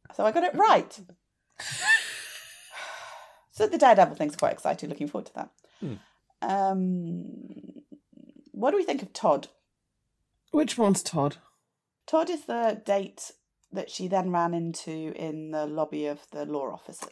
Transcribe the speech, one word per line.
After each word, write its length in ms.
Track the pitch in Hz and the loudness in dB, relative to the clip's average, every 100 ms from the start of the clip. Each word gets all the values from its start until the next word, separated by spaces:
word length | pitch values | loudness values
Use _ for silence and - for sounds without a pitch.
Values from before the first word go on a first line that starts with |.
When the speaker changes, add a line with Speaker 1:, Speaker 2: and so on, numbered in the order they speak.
| - - | -12 0
Speaker 1:
So 80 | |
I 80 | 214 | 2
got 120 | 339 | 2
it 100 | 359 | 2
right. 460 | 330 440 220 - - 180 _ _ _ _ - | 4 6 6 2 -12 -20 _ _ _ _ -14
<sighs> 60 | - - 784 906 - - - - - - - - - - - - - - _ | -10 -2 2 2 0 -10 -14 -16 -20 -20 -20 -14 -14 -14 -14 -16 -20 -20 _
So 160 | - 214 | 0 0
the 100 | 339 | 6
Daredevil 380 | 269 196 175 - | 8 10 6 4
thing's 200 | 147 - | -4 0
quite 160 | - | -2
exciting. 360 | - 151 156 - | 0 -2 -2 -6
Looking 180 | - 147 | -8 -6
forward 200 | - - | -6 -10
to 60 | - | -12
that. 140 | - _ _ - | -14 _ _ -12
Speaker 2:
Hmm. 140 | 170 101 _ _ _ _ | -10 -10 _ _ _ _
Speaker 1:
Um, 840 | - 196 190 190 185 180 170 175 - - 190 - - - - - _ - - - - | -2 2 2 2 0 -2 -4 -6 -8 -14 -16 -16 -18 -20 -20 -20 _ -20 -20 -20 -16
what 200 | 196 247 | -2 2
do 60 | 403 | 2
we 60 | |
think 180 | 339 285 | 0 -2
of 120 | 190 | -6
Todd? 340 | - 175 143 - _ _ _ _ _ _ _ _ _ _ | 0 2 2 0 _ _ _ _ _ _ _ _ _ _
Speaker 3:
Which 260 | 302 294 - | 0 2 2
one's 240 | 202 185 | 4 2
Todd? 360 | - 160 139 - _ _ _ _ _ _ - | 0 0 0 -2 _ _ _ _ _ _ 0
Speaker 1:
Todd 240 | 320 330 | 0 2
is 160 | 320 - | -4 -4
the 360 | 233 226 214 - | 0 0 0 0
date 460 | 202 196 - - - _ _ _ | 0 -2 -10 -18 -18 _ _ _
that 180 | 190 - | -10 -8
she 180 | - 185 | -8 -2
then 240 | 190 180 | 0 0
ran 220 | 175 170 | 0 0
into 600 | 170 170 160 - 160 160 - | 0 -4 -6 -8 -8 -8 -8
in 360 | 160 156 156 | -8 -8 -6
the 140 | 156 151 | -4 -4
lobby 400 | 156 151 151 147 | -2 -2 -2 -6
of 140 | 147 - | -6 -10
the 140 | 151 147 | -10 -6
law 260 | 147 127 | -4 -6
offices. 360 | - - - - | -8 -14 -16 -4